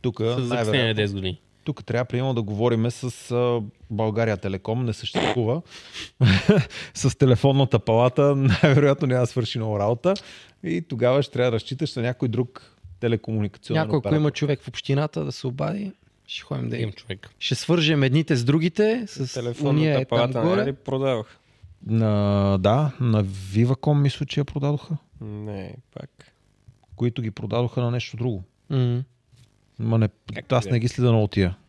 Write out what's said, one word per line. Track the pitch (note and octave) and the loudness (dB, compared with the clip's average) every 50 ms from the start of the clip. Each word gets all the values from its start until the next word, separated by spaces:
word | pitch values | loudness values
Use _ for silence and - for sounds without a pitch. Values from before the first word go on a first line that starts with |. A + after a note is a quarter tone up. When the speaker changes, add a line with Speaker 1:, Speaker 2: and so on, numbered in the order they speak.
Speaker 1:
Тук | - B2+ A2 | -4 -6 -4
Speaker 2:
С | - | -2
закъснение | G#2+ A2+ B2 B2+ B2+ A#2+ B2 | -2 -2 0 -2 -2 -2 -2
Speaker 1:
най-вероятно. | B2 A2+ G#2+ G#2+ C3+ A#2+ A2+ A2 | 0 0 0 2 2 2 0 0
Speaker 2:
десет | G#2+ G#2+ G2+ G2 | 0 0 -2 -2
години. | G2 F#2+ G#2+ - - _ _ _ _ _ | -4 -4 -6 -6 -8 _ _ _ _ _
Speaker 1:
Тук | - D3 - - | -8 -8 -8 -6
трябва, | - A2+ A#2+ B2+ | -4 -4 -4 -2
примерно, | - - B2 B2+ C3+ C3 | -2 -4 -2 -2 0 -2
да | A#2 | -2
говорим | A2+ G2 G#2 G2+ A#2 B2 A#2 A2+ A2+ B2 | -2 -4 -2 0 2 2 2 2 2 0
с, | A#2+ - - B2 - - - - | -2 -4 -8 -8 -8 -10 -8 -4
а, | A#2+ A#2+ B2 B2 A#2+ A#2 G#2 G#2+ _ _ - - | -2 0 0 0 0 -2 -4 -6 _ _ -12 -8
България | A2+ G2+ A2+ A2 G#2 A2 A#2 A2+ G#2 | -4 -2 -2 0 0 0 0 0 0
Телеком, | F#2+ - G2+ F#2+ F#2 _ - A2 B2 B2+ | -2 -4 -6 -6 -4 _ -4 -4 -2 -2
не | A#2 | -4
съществува. | G#2+ - - - - - D3+ - - B2 A2+ A2 B2+ E3+ - - - - - - - - - - _ _ | -4 -6 -8 -4 -4 -2 -2 0 0 0 0 0 -2 -4 -6 -12 -20 -20 -20 -18 -16 -16 -16 -16 _ _
<laughs> | C3 G#2 F#2+ F#2+ - - G#3+ F#3 A#2 - - - - - _ | 4 4 4 4 4 4 4 4 4 0 -6 -16 -16 -14 _
С | - - C3 - _ | -2 -2 -2 2 _
телефонната | C#3+ C3 A#2+ - - C#3 C3+ C#3 C#3 - - G#2+ | 4 4 4 6 4 4 4 4 2 2 2 0
палата | - - A2 A2+ B2 B2+ - - C#3+ C#3+ C#3+ | 2 2 2 4 4 2 2 2 2 2 2
най-вероятно | C3+ C3+ C3 F#2+ - - D#3 C3+ C#3 C#3+ C#3+ C#3 - D3+ | 2 2 2 2 4 4 4 6 6 6 4 2 2 0
няма | C3 B2+ B2+ | 0 2 0
да | B2 | 0
свърши | A2+ - B2+ A#2 - - A#2+ | 0 0 -4 -4 -4 -4 -6
много | A2 A2 G#2+ G2+ | -4 -4 -2 0
работа | G2+ G#2+ B2 A#2+ - F3 G3 G3+ - - - - - - _ _ | 0 0 0 0 0 -2 -2 -2 -6 -18 -20 -20 -20 -20 _ _
и | - F3 E3 F3 | -8 -6 -6 -6
тогава | E3 _ C3+ A2+ B2 B2 B2+ C#3+ | -6 _ -4 0 2 2 2 2
ще | C3+ - | 0 0
трябва | - B2 B2 B2+ | -2 0 0 0
да | A2+ | 0
разчиташ | A2 - - C3+ B2+ E3 C#3+ - | -2 -4 -6 -6 -6 -6 -6 -4
на | B2+ | -4
някой | A#2 B2 B2 _ C3+ B2 | -4 -4 -4 _ -4 -2
друг | G#2+ A2+ B2 A#2+ _ - - _ _ _ _ - - - | 0 -2 -4 -4 _ -20 -20 _ _ _ _ -20 -12 -4
телекомуникационен | B2 A#2 A#2 G#2+ - - A2 A2 G#2 G2 - - _ - D#3 D#3+ | -2 0 0 0 -2 -4 -2 -2 -2 -4 -6 -12 _ -2 -2 -2
Speaker 3:
Някой, | D#3+ A2 | 0 0
ако | D#3 C#3+ | 0 -2
Speaker 1:
оператор. | - G2+ D3+ | 0 2 0
Speaker 3:
има | D3+ D3+ D3 | 2 2 0
човек | - - D3+ C#3+ C#3+ - | 0 -2 -2 -2 -2 -4
в | - - | -4 -14
общината, | - - - - C#3 C#3 D3+ D3+ - D#3+ D3+ | -14 -10 -4 -2 0 0 0 -2 -4 -6 -6
да | C#3 | -6
се | B2+ - - | -8 -6 -8
обади, | C3 B2 C3+ D3 - F#3 G3+ G#3 - - _ _ _ _ _ _ | -8 -4 -4 -4 -4 -4 -6 -8 -10 -12 _ _ _ _ _ _
ще | - - - | -14 -14 -14
ходим | - - C#3+ C3 B2 A#2 | -10 -8 -6 -6 -4 -6
да | A#2 | -4
Speaker 2:
Имам | A#2+ A#2+ G#2+ | -4 -6 -6
Speaker 3:
им | |
Speaker 2:
човек. | G2 - - - F#2+ G2 - - _ _ | -8 -12 -12 -12 -12 -12 -12 -20 _ _
Speaker 3:
Ще | - - B2+ | -4 -4 -4
свържем | - - - E3 F3 D#3 D3+ D#3+ D3 | -4 0 0 2 2 4 2 2 2
едните | C3+ C3 B2+ D#3+ D#3 - D#3+ | 2 4 2 2 2 2 0
с | B2 A#2+ | 0 2
другите, | B2 C#3+ E3 D#3+ F3+ E3+ - G#3 G#3+ A3+ B3 A#3 | 2 2 2 2 0 0 2 2 2 2 -2 -4
с | G3+ - C3+ C3+ A#2+ - | -8 -8 -8 -8 -6 -6
Speaker 4:
Телефонната | C3 A#2+ A#2+ A#2+ C#3+ D3 C#3 | -6 -6 -6 -4 -2 0 2
Speaker 3:
уния | C#3+ D3+ D#3 D#3 D3 | 2 4 4 2 2
е | |
там | C3 C3 - | 0 0 0
Speaker 4:
палата, | A#2 A#2 A#2+ B2+ C3 A#2+ | 2 2 2 2 0 0
Speaker 3:
горе. | B2+ E3+ F#3+ | 2 2 2
Speaker 4:
нали, | G3+ G#3 C#3 C3+ | 2 0 -2 -4
продавах? | - _ - C3 C3 C3+ C3+ B2+ A2+ G#2+ - - _ _ _ _ _ - - - _ - | -6 _ -4 -4 0 0 0 0 -2 -4 -8 -14 _ _ _ _ _ -20 -20 -20 _ -4
Speaker 1:
На, | G#2 A2 A2+ A2+ G#2+ G#2 G#2 G2+ G2+ G2+ G2+ G2+ G2+ G2 F#2+ | 0 0 2 4 4 2 2 2 2 4 4 4 4 2 4
да, | F#2 G2+ A2+ C3+ D#3 C#3+ - - | 4 4 4 4 2 0 -2 -2
на | B2+ A#2+ A2 G#2+ G2+ | 0 2 2 2 2
Viva.com | G2 G2 G2 F#2+ F#2+ F#2+ A2 A#2 B2 C3 - - D3+ D3 | 0 -4 -10 -12 -2 2 2 2 2 2 0 0 0 2
мисля, | C#3+ C#3+ C#3 - - D3 | 4 2 2 0 -2 -8
че | - - D3+ | -4 -4 -4
я | C#3+ | -4
продадоха. | - - C#3+ C#3 C#3+ D3 C#3 - - E3 D3 _ _ _ - | -4 -4 -4 -2 -2 -2 -4 -4 -8 -10 -10 _ _ _ -16
Speaker 4:
Не, | A2+ G#2+ G#2 G#2 G#2+ G#2+ G#2 G2 F#2 F#2 - A#2+ _ _ | -12 -12 -10 -10 -10 -10 -10 -10 -10 -12 -14 -18 _ _
пак. | _ - - - _ _ - _ _ _ _ _ _ _ _ - _ _ _ _ - | _ -18 -18 -18 _ _ -20 _ _ _ _ _ _ _ _ -20 _ _ _ _ -6
Speaker 1:
Които | - A#2+ A#2+ A2+ - | -4 -4 -2 -2 -4
ги | A#2 A2 | -6 -6
продадоха | G#2 - - G#2+ A2 A#2 B2 A#2+ - B2+ | -8 -8 -6 -4 -2 -2 -2 -2 -2 -2
на | B2 A#2+ | -2 -2
нещо | A#2+ B2 - - - | -2 -4 -6 -8 -8
друго. | A2+ A#2 B2+ A2 F#2 F#2 _ _ _ _ _ | -6 -4 -4 -4 -6 -10 _ _ _ _ _
Speaker 3:
Мгм. | D3 C3 B2 A#2+ A#2+ B2 C3+ _ _ _ _ _ _ _ - _ _ _ _ _ _ - | 0 0 2 2 0 -2 -4 _ _ _ _ _ _ _ -20 _ _ _ _ _ _ -6
Speaker 1:
Ма | A2 A2+ A2+ A2+ | -2 0 2 2
не, | A2 G#2 _ _ _ - G#2+ | 2 2 _ _ _ -14 -12
Speaker 4:
Как | - - _ | -12 -4 _
Speaker 1:
аз | C3 A#2+ G#2 | 0 0 0
Speaker 4:
да | F#2+ | 2
Speaker 1:
не | B2 | 0
Speaker 4:
е? | A#2 | 0
Speaker 1:
ги | A2+ B2 | 0 0
следа | - - B2 B2 | 0 2 2 4
много | A#2 A2 G#2+ G2 | 4 4 2 2
тия. | - G2+ F#2+ F2+ F#2+ - _ | 2 2 2 2 0 -6 _